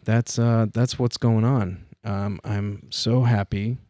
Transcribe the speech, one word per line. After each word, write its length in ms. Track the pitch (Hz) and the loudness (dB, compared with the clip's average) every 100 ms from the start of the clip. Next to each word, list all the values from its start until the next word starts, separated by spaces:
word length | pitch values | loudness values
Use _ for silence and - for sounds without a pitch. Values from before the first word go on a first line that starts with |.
that's, 340 | - 117 - - | 0 0 0 0
uh, 300 | 117 113 110 | 2 2 2
that's 260 | 113 123 - | 0 -2 0
what's 180 | 120 - | -2 0
going 280 | 117 110 117 | 2 2 2
on. 400 | 135 92 92 - - | 2 -2 -6 -14 -12
Um, 360 | 98 98 101 98 | -6 -4 -4 -6
I'm 480 | 107 104 101 101 - | -6 -4 -4 -8 -10
so 320 | - 117 123 | -6 0 2
happy 540 | 120 110 98 101 107 127 | 4 2 0 -4 -4 -6